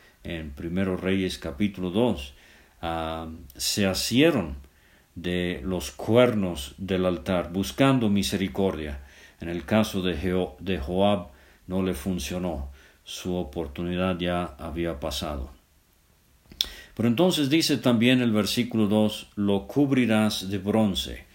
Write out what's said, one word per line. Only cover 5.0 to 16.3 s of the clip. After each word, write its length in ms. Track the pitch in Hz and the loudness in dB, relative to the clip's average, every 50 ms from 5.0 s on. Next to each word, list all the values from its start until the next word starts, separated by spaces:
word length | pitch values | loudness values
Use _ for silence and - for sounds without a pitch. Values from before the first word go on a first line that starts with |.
| _ _ _ | _ _ _
de 460 | 87 85 90 90 90 90 87 90 67 67 | -8 -4 -2 -2 0 0 -2 -4 -4 -4
los 240 | 92 92 87 85 - | -4 -4 -4 -4 -6
cuernos 840 | - - - - 110 120 123 120 113 107 95 90 82 78 - - - - | -10 -8 -2 2 6 6 6 6 4 2 0 -2 -2 -4 -8 -12 -12 -12
del 300 | 95 90 95 90 92 90 | -4 -2 0 2 2 2
altar, 440 | 87 82 - - 95 87 82 80 | 0 -2 -2 0 0 0 0 -2
buscando 560 | 85 98 98 - - - 139 135 135 127 117 104 | -2 -2 -2 -2 0 2 4 4 4 4 4 4
misericordia. 960 | 101 101 95 - 104 92 98 92 - - 98 95 85 76 78 73 73 69 - - - - - - - _ | 2 2 2 0 0 0 -2 -2 0 0 0 0 0 -2 -6 -8 -8 -10 -12 -16 -20 -20 -20 -20 -16 _
En 100 | 87 85 | -10 -8
el 160 | 85 87 - | -6 -8 -2
caso 380 | - 107 110 107 - - 98 90 | 2 2 2 2 2 0 -2 -2
de 120 | 92 85 | -2 -2
Jeo-, 400 | 73 95 92 90 92 90 - - - | 0 -2 0 0 0 0 -2 -4 -10
de 180 | 85 92 92 80 | -6 -4 -4 -4
Joab 520 | 71 80 90 92 98 104 104 95 90 - - - - - - _ _ | -4 -2 0 2 4 4 4 2 -2 -8 -16 -20 -20 -20 -20 _ _
no 160 | - 90 95 | -6 -2 -2
le 120 | 95 92 87 | 0 0 -2
funcionó, 760 | - - 98 92 87 80 - 90 90 90 90 80 71 65 67 - - - - _ _ _ | -4 -4 -4 -4 -4 -4 -6 -6 -4 -4 -4 -4 -4 -8 -10 -12 -18 -20 -20 _ _ _
su 320 | - - - - 92 90 | -16 -14 -8 -6 -4 -2
oportunidad 840 | 90 82 - - 87 82 71 71 - 87 87 90 90 92 92 92 85 | -2 -4 -4 -6 -6 -8 -6 -6 -6 -4 -4 -2 0 0 0 0 0
ya 240 | 90 87 87 87 87 - - - | -2 -2 0 -2 -2 -4 -8 -12
había 400 | 76 82 76 82 85 85 78 73 | -12 -8 -6 -4 -2 -4 -4 -4
pasado. 520 | 78 78 - - 87 76 76 71 62 - - - _ _ _ _ _ _ _ _ _ _ _ _ _ _ | -6 -6 -6 -4 -6 -6 -6 -6 -8 -10 -14 -20 _ _ _ _ _ _ _ _ _ _ _ _ _ _